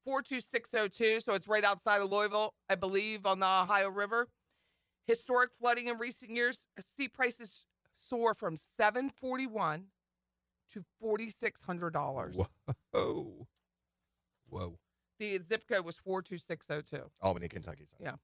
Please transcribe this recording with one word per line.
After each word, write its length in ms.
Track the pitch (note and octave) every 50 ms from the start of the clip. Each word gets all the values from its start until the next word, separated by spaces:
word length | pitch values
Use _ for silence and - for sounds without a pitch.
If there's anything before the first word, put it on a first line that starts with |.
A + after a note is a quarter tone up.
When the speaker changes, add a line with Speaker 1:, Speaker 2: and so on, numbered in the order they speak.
| _
Speaker 1:
Four 180 | C4+ C4+ C4+
two 200 | C4 - C4+ B3
six 320 | A3 - - A#3 - - -
oh 160 | A3+ G#3+ G3
two. 320 | - - A#3 A3 A3 A3+
So 120 | - - G3+
it's 120 | F#3+ D3+
right 160 | F#3+ G#3+ G#3+ G#3
outside 380 | G3+ G3+ F#3 - A3 G#3 G3+
of 100 | G3+ F#3+
Louisville, 420 | G3 G#3 G#3 G#3 G#3 G#3+ G#3+ G#3+ _ _ _ -
I 60 | G3
believe, 500 | F3+ G3 F#3+ F#3+ G3 G#3 G#3+ A3 G#3 F#3+
on 140 | G3 F#3+ F#3
the 80 | F#3+
Ohio 400 | F#3 F#3+ F#3+ F#3 F#3 G#3 G3 G3 G3
River. 380 | F#3+ G3+ G3+ G3+ A3+ A#3 B3 - _ _ _ _ _ _ _ _ _ _ _ _ _ _ _
Historic 440 | - A3+ A3+ - - B3 B3 B3 B3 _
flooding 300 | - A#3 A#3+ A#3+ A#3+ A#3+
in 100 | A#3+ A#3
recent 340 | A3 A#3 B3+ A3 - B3+ G#3
years. 360 | A3+ A#3+ A#3+ A#3+ - - - _ _ -
See 260 | F#3 - - - C#4
prices 580 | A#3+ - - C4 B3 A#3 - A#3 G3 - - - _ _ _ _ _ _
soar 380 | _ - - B3+ A#3 A#3 A3+ G3+
from 240 | - G#3+ F3 D#3+
seven 520 | D#3 - - - - A3 G#3 G#3 B3+ C4+ C#4
forty-one 760 | - _ C4 B3+ B3+ B3+ C4+ B3 G#3+ A3 F#3 D#3 D3+ E3 F#3+ G3 _ _ _ _ _ _ _ _ _ _ _ _ _ _ _ _ -
to 100 | G#3 F3 _ _ _
forty-six 640 | A3 A3 G#3 G#3 A3+ A3 G3+ - A#3 G#3 - - -
hundred 300 | - F3 E3+ F3 E3+ D#3+
dollars. 420 | D3 C#3+ C#3 C3+ B2 - E2 - F#2 F#2 - _ _ _ - B2 _ _ _
Speaker 2:
Whoa. 560 | - - - - - - - - - - A#2+ _ _ _ _ _ _ _ _ _ _ _ _ _ _ _ _ _ _ _ _ -
Whoa. 280 | F2 F#2 F2+ F2 E2+ - _ _ _ _ _ _ _
Speaker 1:
The 220 | _ G#3+ G#3+ G3 F#3
zip 240 | E3+ D#3+ A3 G#3+ -
code 160 | _ A#3+ G3 F3
was 120 | E3+ D#3+
four 240 | - _ F#3+ F#3+ F#3+
two 160 | F3 - F#3
six 320 | E3+ - - E3+ D3+ - -
oh 120 | D3 D3+
two. 280 | C#3 - - C3+ C3 - _ _
Speaker 3:
Albany, 260 | F#2+ F#2+ F2+ F2 F2
Kentucky. 400 | D#2+ - F2+ D#2 E2 D#2 C#2+ D2+ _
Sorry. 140 | _ _ -
Speaker 1:
Yeah. 120 | C#3+ C3+ C#3